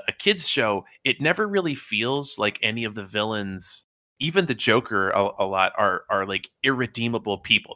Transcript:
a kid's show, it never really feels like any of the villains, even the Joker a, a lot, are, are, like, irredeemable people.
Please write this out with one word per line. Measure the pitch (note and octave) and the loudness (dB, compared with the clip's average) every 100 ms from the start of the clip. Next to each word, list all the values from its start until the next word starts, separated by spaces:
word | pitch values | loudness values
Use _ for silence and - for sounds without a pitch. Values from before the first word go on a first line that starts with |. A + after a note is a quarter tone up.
| - | 0
a | |
kid's | - G3+ G3 D#3 | -2 0 0 0
show, | - A2+ G2+ - - | 0 2 0 -4 -6
it | C3+ B2+ | -2 0
never | D3 F3 G#3+ | 0 0 0
really | G3+ E3+ C#3 | 0 -2 -4
feels | - G#2+ A#2 C#3 C#3 - | -4 -2 0 -2 -4 -2
like | G#2+ - | -2 0
any | G#2+ A2+ A2+ | -2 -2 -6
of | G#2 | -6
the | |
villains, | F#2+ G#2+ G#2+ A2 G2+ F#2+ - - _ _ _ _ | -6 -2 -2 -2 -4 -8 -10 -16 _ _ _ _
even | D3 F3 F3 | 0 0 0
the | A#2+ | 0
Joker | - A2+ - G#2 F#2+ | 4 4 4 0 2
a, | G2+ G2 - | 2 2 0
a | F#2+ | 0
lot, | F#2+ F#2+ - | 2 2 2
are, | G#2 F2+ - | 2 2 -2
are, | G2+ G2 | -2 0
like, | G2 - _ | -4 -6 _
irredeemable | C3+ B2+ A#2+ - A#2 A#2 G#2+ G2 | -2 0 -2 -2 -2 -2 -2 -4
people. | - G#2 - | 2 2 2